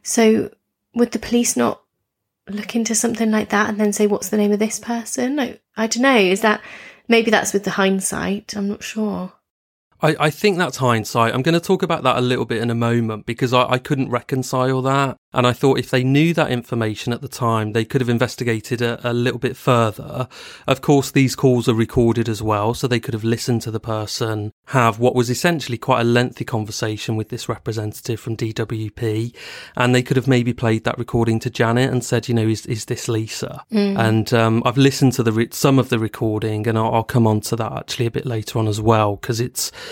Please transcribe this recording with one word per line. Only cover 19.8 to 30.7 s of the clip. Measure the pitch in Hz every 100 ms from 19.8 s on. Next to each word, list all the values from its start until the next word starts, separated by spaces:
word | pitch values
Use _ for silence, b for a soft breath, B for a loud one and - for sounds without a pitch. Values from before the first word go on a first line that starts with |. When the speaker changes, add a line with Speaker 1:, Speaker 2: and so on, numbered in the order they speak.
| 117 - - - 127 B B B -
Speaker 2:
Of | 135
course, | - 143 131
these | 143 131 -
calls | 135 123 117
are |
recorded | 113 113 - 117 113 117
as | 104
well, | 107 104 104
so | 120 127
they | 120
could | -
have | 110
listened | 113 117 - 117
to | 113
the | 107
person | - 110 107 - 113 107 104 - -
have | 135 117 107
what | 120
was | 123 120
essentially | 120 175 165 123 117
quite | - 123
a |
lengthy | 120 120 123 - 123
conversation | 117 104 - 113 107 - 110
with | 107
this | 117 -
representative | 113 - 110 107 - - 113
from | -
D | 110 113
W | 110 110 110 110
P, | - 117 107 117 B B B B -
and | 123
they | 123
could | 127 131
have | 127
maybe | 127 120
played | 117 117